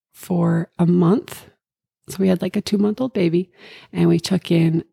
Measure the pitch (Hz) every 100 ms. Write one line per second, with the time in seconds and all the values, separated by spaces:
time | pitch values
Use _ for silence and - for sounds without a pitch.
0 | _ - - 175 170 165 170 - 170 180
1 | 170 214 - - - _ _ _ _ _
2 | - - 190 180 185 208 - 208 208 214
3 | 254 214 175 175 185 _ - - - 180
4 | 170 170 - 185 - 170 165 165 -